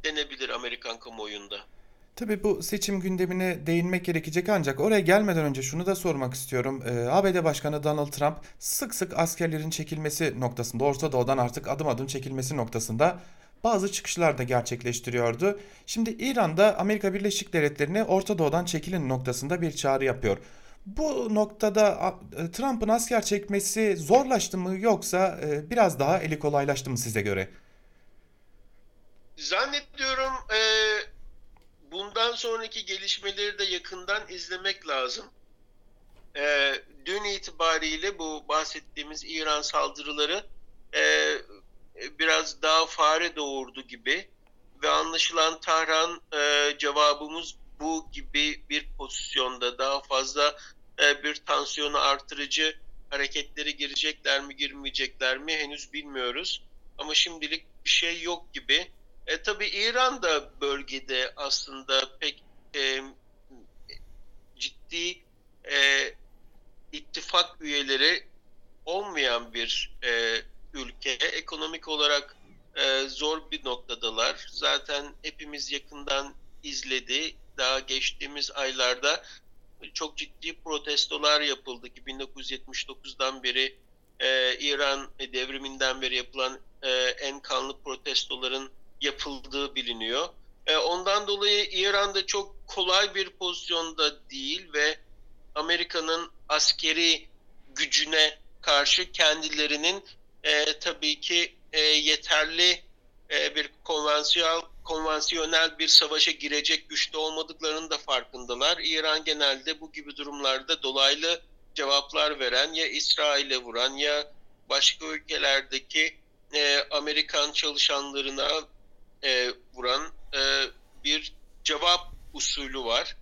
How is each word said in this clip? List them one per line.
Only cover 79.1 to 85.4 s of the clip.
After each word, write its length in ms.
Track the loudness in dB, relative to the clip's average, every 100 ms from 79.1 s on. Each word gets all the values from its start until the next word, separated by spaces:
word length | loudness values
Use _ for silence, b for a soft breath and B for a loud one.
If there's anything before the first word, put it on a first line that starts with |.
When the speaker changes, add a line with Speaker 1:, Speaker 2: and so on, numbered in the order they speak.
| 0 B B -20 -20 -20 -20 -12
Speaker 1:
çok 240 | -8 -8 -8
ciddi 440 | -12 -10 -10 -10
protestolar 800 | -6 -6 -2 -2 0 0 2 4
yapıldı 480 | 2 -2 -6 -12 -14
ki 160 | -16 -12
bin 140 | -10
dokuz 220 | -10 -10
yüz 80 | -8
yetmiş 360 | -8 -8 -10 -8
dokuzdan 560 | -12 -16 -2 -2 0
beri, 340 | -2 0 0 -4 _ _ _ _
e, 380 | 0 2 2 0
İran 500 | -2 0 0 0 -6 -12
devriminden 840 | -6 -4